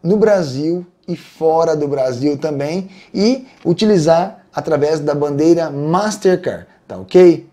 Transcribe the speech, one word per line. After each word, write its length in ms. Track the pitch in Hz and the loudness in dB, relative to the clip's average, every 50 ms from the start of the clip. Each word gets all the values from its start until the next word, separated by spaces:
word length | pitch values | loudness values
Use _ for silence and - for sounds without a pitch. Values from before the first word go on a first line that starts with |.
| - | 0
no 140 | 170 202 | 0 2
Brasil 680 | 214 208 214 208 190 170 139 127 135 151 160 170 180 175 _ _ _ _ | 2 4 2 2 0 0 -4 -6 -6 -4 -4 -4 -6 -8 _ _ _ _
e 80 | - 175 | -10 -10
fora 580 | - - - _ _ 160 160 160 160 165 165 156 | -10 -10 -20 _ _ -2 0 2 2 0 0 0
do 140 | 151 147 | -2 -2
Brasil 500 | 143 139 139 127 131 127 117 135 147 147 | -4 -2 -2 -2 -4 -4 -2 -2 -4 -4
também, 520 | 135 147 156 151 139 143 147 165 190 185 190 - - - _ - | -2 -6 -6 -6 -4 -6 -6 -6 -8 -8 -10 -16 -20 -20 _ -4
e 340 | 190 196 226 262 262 - - _ _ - | -2 0 0 0 -2 -6 -18 _ _ -4
utilizar 800 | - 170 - 220 214 214 180 147 160 165 165 185 196 - - _ _ _ | -4 -2 0 2 2 2 4 4 4 2 2 0 -4 -8 -16 _ _ _
através 460 | 156 139 165 156 139 143 147 160 156 | -10 -4 -2 0 0 0 0 -2 -2
da 160 | 143 151 143 | -2 -4 -2
bandeira 540 | 147 147 147 143 139 156 165 170 170 165 156 | -2 -2 -4 -2 0 4 4 4 2 2 -4
Mastercard, 1000 | 143 139 147 156 165 185 208 214 202 - - 190 185 175 - 139 101 85 87 _ _ _ _ | -6 -6 -4 -2 0 0 0 -2 -6 0 0 0 0 0 -2 -8 -8 -8 -14 _ _ _ _
tá 120 | _ 101 | _ -14
ok? 500 | 92 95 95 - 185 185 175 160 147 - - | -14 -14 2 4 6 6 6 6 2 -4 -18